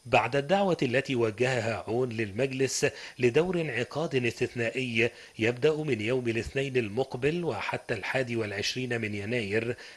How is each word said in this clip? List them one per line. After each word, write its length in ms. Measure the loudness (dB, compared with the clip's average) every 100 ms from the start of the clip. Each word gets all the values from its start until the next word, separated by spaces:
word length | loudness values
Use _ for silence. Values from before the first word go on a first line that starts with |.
| 2
بعد 300 | 4 4 0
الدعوة 420 | 2 2 4 2
التي 340 | 2 2 0 2
وجهها 680 | 2 2 2 2 0 -2 -2
عون 220 | -2 0
للمجلس 760 | -2 -4 -2 -2 0 0 2 0 -2 -12 2
لدور 420 | 4 4 2 0
انعقاد 540 | -2 -2 -2 -2 0 0
استثنائي 960 | 0 0 -4 0 -2 -2 -2 2 2 0 -16 0
يبدأ 360 | 0 4 2 2
من 260 | 0 0
يوم 260 | 0 0 0
الاثنين 500 | -2 -2 -4 0 0
المقبل 680 | 0 -2 -4 0 0 0
وحتى 500 | -2 -4 -4 -6 -4
الحادي 420 | -6 -2 -2 0 -2
والعشرين 680 | -2 -2 -4 -2 -2 -2
من 140 | -2 -4
يناير 600 | -2 -2 0 0 0 -6 -10